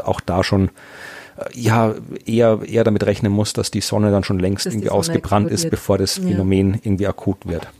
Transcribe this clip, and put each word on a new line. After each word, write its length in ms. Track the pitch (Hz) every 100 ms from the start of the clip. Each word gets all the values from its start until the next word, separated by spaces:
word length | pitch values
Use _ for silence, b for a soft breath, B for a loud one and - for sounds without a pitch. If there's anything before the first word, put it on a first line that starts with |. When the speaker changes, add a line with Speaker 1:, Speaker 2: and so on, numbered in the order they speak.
Speaker 1:
auch 180 | - -
da 220 | - 90
schon, 280 | 92 98 95 B B B B B B -
äh, 80 | -
ja, 400 | 123 113 113 110 - 113 - -
eher, 320 | 113 113 110 -
eher 160 | 113
damit 240 | 110 104 101
rechnen 240 | 104 107
muss, 220 | 101 107
dass 180 | - -
die 100 | 104
Sonne 300 | - 107 104
dann 140 | 101
schon 160 | 92 95
längst 260 | 92 98 190
Speaker 2:
Dass 60 |
die 60 | 110
Speaker 1:
irgendwie 100 | -
Speaker 2:
Sonne 100 | 101
Speaker 1:
ausgebrannt 480 | 165 165 - 104 104
ist, 160 | 101
Speaker 2:
explodiert. 80 | 82
Speaker 1:
bevor 280 | - - 98
das 180 | 95 -
Speaker 2:
Ja. 80 |
Speaker 1:
Phänomen 560 | 90 95 95 95 98 104
irgendwie 240 | 110 95 98
akut 400 | - - 92 92
wird. 220 | 85 -